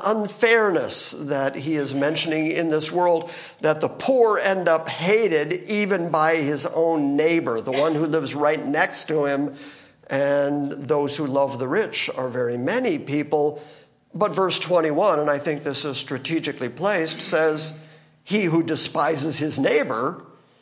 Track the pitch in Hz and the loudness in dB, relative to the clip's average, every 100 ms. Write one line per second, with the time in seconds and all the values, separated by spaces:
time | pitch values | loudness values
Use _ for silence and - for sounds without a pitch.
0 | - 220 208 - 233 233 214 165 117 - | 0 0 -2 2 4 6 4 2 0 -2
1 | - - 147 139 135 - 143 156 139 135 | -4 -6 -4 -2 -2 -2 -4 -2 -2 0
2 | 139 160 170 156 156 156 165 156 156 175 | 0 0 -2 0 0 0 0 0 0 2
3 | 180 170 160 - - - 156 156 156 - | 2 2 0 -12 -16 -2 0 2 -2 -2
4 | - 262 226 202 160 190 170 160 156 - | 2 4 4 4 2 2 2 2 0 -4
5 | 170 214 220 160 147 175 - 208 208 196 | 2 4 4 2 0 -4 -2 -2 0 0
6 | 170 160 156 165 143 147 165 - 165 160 | 0 2 4 2 0 -2 -4 0 2 2
7 | 143 143 156 170 135 113 101 131 156 151 | 2 2 4 2 0 -2 -2 0 2 2
8 | 160 156 139 131 147 156 113 151 190 - | 0 0 -2 0 2 2 0 0 0 -2
9 | - 156 143 139 143 139 - - - _ | -4 0 0 0 -2 -6 -16 -20 -20 _
10 | - 135 139 143 143 147 143 139 143 147 | -4 0 2 2 2 0 -4 -6 0 0
11 | 143 139 151 139 139 120 127 170 208 - | 0 -2 -2 0 0 -2 -2 -2 -2 -2
12 | - - 131 120 123 120 131 226 254 151 | -4 -4 -4 -2 -2 -2 -2 0 0 -2
13 | - 147 147 151 147 147 - - - _ | -2 -4 0 2 0 -2 -10 -20 -20 _
14 | _ - 208 165 190 - 156 180 160 147 | _ -2 -2 2 0 0 2 2 2 2
15 | 202 156 151 143 151 147 147 135 151 127 | 2 2 2 0 -2 -4 -4 -4 -4 -4
16 | - 131 - 160 147 135 123 120 190 202 | -6 -6 -4 -4 -4 -6 -8 -4 -2 0
17 | 160 160 - 165 160 151 - - - - | -2 -4 -2 2 2 2 -4 -10 -18 -20
18 | _ _ - 208 185 165 143 156 - - | _ _ -2 0 2 2 2 0 -2 0
19 | 147 160 160 135 151 - 135 147 139 113 | 0 0 -2 -2 -4 0 2 2 0 -2
20 | 131 175 - - _ _ | -4 -6 -14 -20 _ _